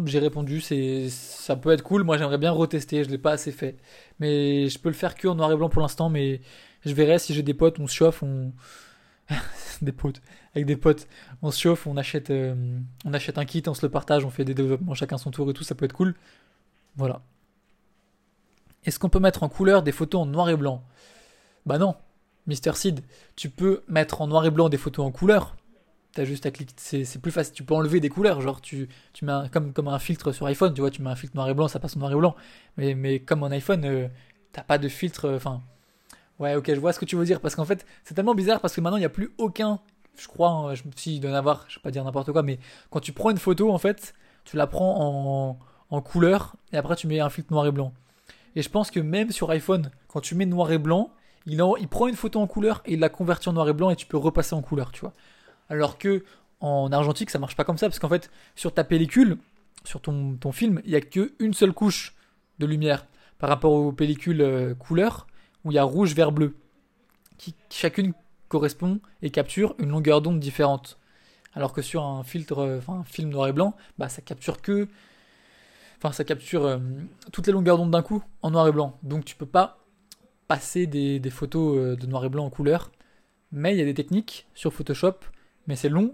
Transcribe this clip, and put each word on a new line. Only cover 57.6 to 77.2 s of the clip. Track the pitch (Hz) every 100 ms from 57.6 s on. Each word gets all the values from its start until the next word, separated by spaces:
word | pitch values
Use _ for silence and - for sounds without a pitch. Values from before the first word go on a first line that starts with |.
comme | 151 165
ça, | 214
parce | -
qu'en | 151
fait, | 170 - - - -
sur | 170
ta | -
pellicule, | 156 165 160 247 247 165 _ _ _ -
sur | - 139
ton, | - 143 139 127
ton | 139
film, | 131 226 175 -
il |
y | 151
a |
que | 143 185 233 -
une | 220 196
seule | 196
couche | - 208 - - - _ _ _ -
de | 147
lumière | 151 151 139 - _ _ -
par | 143
rapport | 135 156
aux | 147 147
pellicules, | 131 151 147 175 160
euh, | 139 131 127 123
couleur, | - 165 214 - - - - _
où | 156
il |
y | 147
a |
rouge, | 139 151 196
vert, | 151 156
bleu, | 151 151 - _ _ _ _ _ _ _ -
qui | - - -
chacune | - 165 185 190 - _ _ -
correspond | 156 147 - 180 202 - -
et | 156
capture | 143 139 - 208 -
une | 147
longueur | 156 156 147
d'onde | 156 165
différente. | 143 131 147 139 - - _ _ _ _ - -
Alors | 135
que | -
sur | 135 170
un | 143 135
filtre, | 127 170 156 139
euh, | 139 131
enfin, | 127 185
un |
film | 170 - 156
noir | 143 135
et |
blanc, | 139 196 - - -
bah, | 131
ça | -
capture | - - - -
que, | - 202 202 - _ _ _ _ _ _ _ _ - -
enfin, | 151
ça | 139 147
capture, | 147 - 170
euh, | 143 131 127 135 170 -